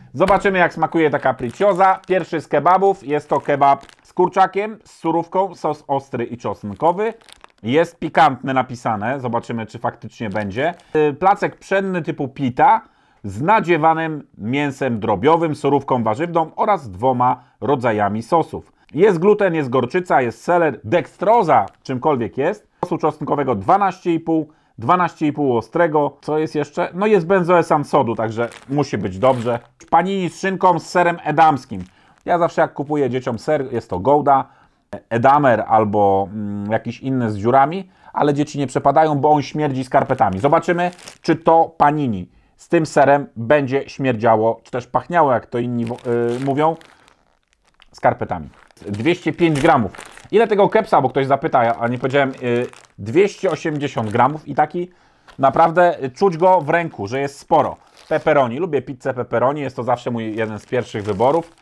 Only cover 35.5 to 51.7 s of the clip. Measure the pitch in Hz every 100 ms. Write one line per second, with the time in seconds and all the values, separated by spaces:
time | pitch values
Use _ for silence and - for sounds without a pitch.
35.5 | 110 - 110 107 104 101 98 98 107 104
36.5 | 101 101 110 123 - 131 131 117 104 110
37.5 | 131 143 185 185 _ - - 147 143 143
38.5 | 143 131 143 139 143 160 143 147 151 131
39.5 | 156 151 131 131 139 131 - 107 95 139
40.5 | 165 165 175 180 175 - - - 160 -
41.5 | 165 160 - 147 151 135 98 90 _ _
42.5 | _ - 170 151 - 139 143 139 - 113
43.5 | 147 135 135 - - 135 117 117 113 110
44.5 | 110 _ 127 - 131 - 175 147 117 -
45.5 | 120 123 120 113 123 123 120 117 123 139
46.5 | 135 156 160 - _ _ _ _ _ _
47.5 | _ _ _ _ - 123 117 104 87 71
48.5 | - _ _ - 101 131 170 160 151 170
49.5 | 147 160 143 95 - - - - 202 226
50.5 | 202 196 220 - 165 131 143 135 139 139
51.5 | 131 117